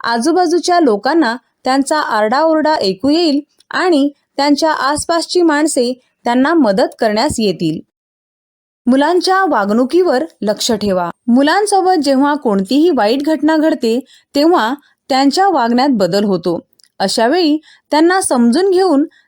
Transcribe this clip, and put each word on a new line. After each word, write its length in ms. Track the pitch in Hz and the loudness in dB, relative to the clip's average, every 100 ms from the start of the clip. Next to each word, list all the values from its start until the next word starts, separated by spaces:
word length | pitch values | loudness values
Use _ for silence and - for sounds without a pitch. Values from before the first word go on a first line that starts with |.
आजूबाजूच्या 760 | - 233 247 339 359 339 320 349 | -6 -2 0 0 0 0 0 2
लोकांना 560 | 302 202 254 330 254 240 - _ | 2 0 0 0 0 -4 -12 _
त्यांचा 340 | - 269 269 311 | -2 -2 0 -2
आरडाओरडा 760 | 381 220 214 262 320 311 302 | -2 -2 0 0 2 0 0
ऐकू 340 | 311 196 185 269 | 0 -2 -2 -2
येईल 320 | 311 339 277 294 _ _ | 0 0 -2 -6 _ _
आणि 400 | 254 349 311 285 - _ - | -4 0 0 0 -4 _ -4
त्यांच्या 360 | 285 285 320 | 0 0 0
आसपासची 720 | 302 262 294 - 339 320 359 | -2 -2 -4 -2 -4 -2 0
माणसे 580 | 339 294 311 294 240 254 _ _ | 0 2 0 -2 -4 -6 _ _
त्यांना 300 | 240 240 269 | -2 0 2
मदत 400 | 339 240 190 302 - | 2 2 2 -2 -2
करण्यास 360 | 226 208 285 - | -2 0 -2 -2
येतील. 420 | 214 170 160 160 - _ _ _ _ _ _ _ _ _ - | -2 -2 -4 -6 -10 _ _ _ _ _ _ _ _ _ 0
मुलांच्या 580 | 262 285 359 349 381 | 2 2 0 0 0
वागणुकीवर 800 | 381 254 196 214 254 330 359 254 320 - | 0 0 0 0 0 0 2 0 -4 -6
लक्ष 300 | 208 214 - | -4 -4 -2
ठेवा. 380 | 220 208 185 170 - - | -2 -2 -2 -4 -6 0
मुलांसोबत 720 | 240 285 359 415 392 370 370 | 2 2 2 0 0 2 0
जेव्हा 320 | 277 269 285 | 0 0 0
कोणतीही 560 | 294 254 196 190 269 330 | 0 -2 -2 0 0 2
वाईट 320 | 277 208 269 | 2 0 0
घटना 340 | 294 311 294 320 | -2 -2 0 0
घडते, 440 | 311 311 226 233 - - _ | 0 0 -2 -2 -6 -16 _
तेव्हा 400 | 277 311 349 220 277 _ _ - | -2 2 2 0 -4 _ _ -4
त्यांच्या 400 | 269 277 269 392 | 0 0 2 0
वागण्यात 400 | 330 233 240 285 | 2 0 0 0
बदल 340 | 240 185 196 | 0 0 0
होतो. 360 | 208 185 175 170 - _ _ - | 0 -2 -4 -6 -8 _ _ -6
अशा 280 | 190 - 226 | -4 0 0
वेळी 300 | 339 320 302 - _ _ | 0 0 -2 -6 _ _
त्यांना 300 | 294 330 381 | 0 2 2
समजून 500 | 370 269 233 247 392 | 0 0 2 2 0
घेऊन 340 | 359 381 277 320 - | 0 2 0 -2 -6